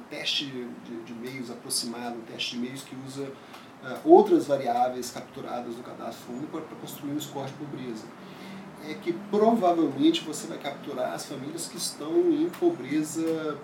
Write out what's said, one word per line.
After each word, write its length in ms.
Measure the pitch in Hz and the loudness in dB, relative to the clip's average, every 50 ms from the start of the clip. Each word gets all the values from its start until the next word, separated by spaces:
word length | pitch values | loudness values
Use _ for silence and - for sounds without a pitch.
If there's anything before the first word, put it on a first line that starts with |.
| 120 - | -10 -10
teste 360 | 151 143 - - - - 147 | -10 -6 -4 -2 -2 -2 -2
de, 580 | 139 131 127 123 120 123 - - - 120 113 113 | -4 -4 -6 -6 -8 -10 -12 -12 -10 -10 -10 -10
de 100 | 120 120 | -10 -10
meios 380 | 113 117 131 135 135 123 117 | -10 -8 -8 -8 -8 -8 -8
aproximado, 640 | 120 120 - 135 127 - - 120 113 120 120 120 113 | -10 -10 -8 -4 -4 -4 -4 -4 -6 -6 -6 -6 -6
um 60 | 117 | -8
teste 340 | 110 113 123 127 - - 123 | -10 -10 -8 -6 -6 -6 -4
de 60 | 120 | -4
meios 200 | 120 127 135 135 - | -4 -4 -6 -8 -12
que 120 | - 131 131 135 | -12 -12 -12 -10
usa, 240 | 135 131 139 139 135 135 - - - - - - - - - - | -10 -8 -8 -8 -8 -10 -12 -16 -18 -18 -18 -18 -20 -18 -14 -10
ah, 140 | 131 123 120 - | -10 -8 0 8
outras 400 | 151 170 208 208 190 175 156 139 | 12 12 12 12 10 6 4 6
variáveis 640 | 143 139 131 127 120 120 123 127 127 123 127 117 - | 4 2 2 2 2 2 4 4 2 2 -2 -6 -8
capturadas 640 | - 131 120 - - 139 - 117 120 123 123 123 117 | -8 -10 -10 -10 -12 -12 -8 -8 -6 -6 -6 -6 -8
no 80 | 123 123 | -10 -10
cadastro 480 | 107 101 - 110 117 - - - - | -12 -12 -10 -10 -10 -10 -10 -10 -10
único 160 | 120 123 151 156 | -8 -8 -6 -6
pra, 140 | - 160 | -6 -8
pra 160 | 151 - 151 - | -8 -10 -12 -12
construir 340 | - - - - 147 143 | -12 -12 -10 -8 -6 -4
um 80 | 143 147 | -4 -4
score 280 | - - - 143 135 135 | -4 -6 -6 -8 -8 -8
de 60 | - | -8
pobreza. 520 | - 147 139 127 - 127 123 113 107 107 - - - - - - - - - - - - - - - 147 151 | -10 -10 -10 -8 -8 -8 -8 -8 -10 -10 -14 -16 -16 -16 -16 -16 -14 -14 -14 -14 -14 -14 -14 -14 -12 -10 -10
É 60 | 151 | -10
que 180 | - - 175 170 - - - | -4 -2 -2 -2 -2 -2 0
provavelmente 920 | 202 208 214 226 240 214 180 175 170 165 160 139 131 131 143 165 165 - - | 4 6 8 8 8 8 6 6 6 6 4 2 4 6 6 6 6 4 0
você 240 | 160 147 - - - | -6 -6 -6 -8 -8
vai 100 | 107 - | -8 -8
capturar 560 | - 143 143 - - 147 135 127 127 - - | -6 -8 -8 -8 -8 -8 -4 -2 -2 -2 -2
as 120 | - - | -4 -8
famílias 420 | - 147 131 127 147 160 165 - - | -8 -10 -8 -8 -8 -8 -8 -8 -8
que 100 | - - | -8 -6
estão 380 | - - - - 147 151 165 175 180 175 | -6 -6 -6 -6 -4 2 4 4 6 6
em 180 | 156 147 160 175 180 - | 6 4 4 0 2 2
pobreza 1000 | 175 170 170 131 123 127 147 156 151 151 - 165 165 165 160 160 156 151 143 - | 4 4 4 2 0 -2 0 0 0 0 -2 0 0 0 0 0 0 -2 -4 -2